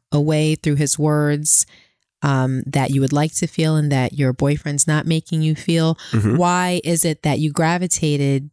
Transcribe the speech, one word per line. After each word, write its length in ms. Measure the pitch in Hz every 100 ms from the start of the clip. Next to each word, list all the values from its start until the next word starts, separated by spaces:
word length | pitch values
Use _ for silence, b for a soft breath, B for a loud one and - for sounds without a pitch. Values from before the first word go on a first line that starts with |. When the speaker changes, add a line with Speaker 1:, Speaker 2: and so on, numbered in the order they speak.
| _
Speaker 1:
a 100 | 147
way 320 | 151 151 156
through 220 | 156 151 143
his 240 | 143 -
words, 680 | 151 151 147 147 151 - - b b b _ _
um, 400 | 143 135 131 131 -
that 240 | 139 131
you 100 | 139
would 140 | 135
like 180 | 147 156 -
to 100 | -
feel 300 | - 160 156
and 160 | 147
that 220 | 135 123
your 200 | 143 131
boyfriend's 540 | 127 143 143 151 143 -
not 180 | 151 160
making 380 | 160 - 160
you 100 | 156
feel? 400 | 151 - 165 160 160 B
Speaker 2:
Mm-hmm. 240 | 113 104 156
Speaker 1:
Why 440 | 175 180 180 180
is 220 | - 170 170
it 160 | 151
that 160 | 151 139
you 140 | 151
gravitated 1000 | 147 160 175 180 - 156 143 143 135 147